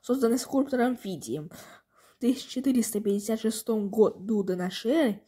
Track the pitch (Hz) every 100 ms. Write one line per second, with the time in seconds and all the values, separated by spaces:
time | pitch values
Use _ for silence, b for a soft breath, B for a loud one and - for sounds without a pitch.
0 | - 262 226 254 - 277 277 254 247 240
1 | 196 170 - 143 156 B B B B B
2 | B B 240 254 - 254 269 254 220 208
3 | 208 202 202 220 220 220 - 220 202 214
4 | 202 - 190 214 185 180 180 185 220 320
5 | 262 202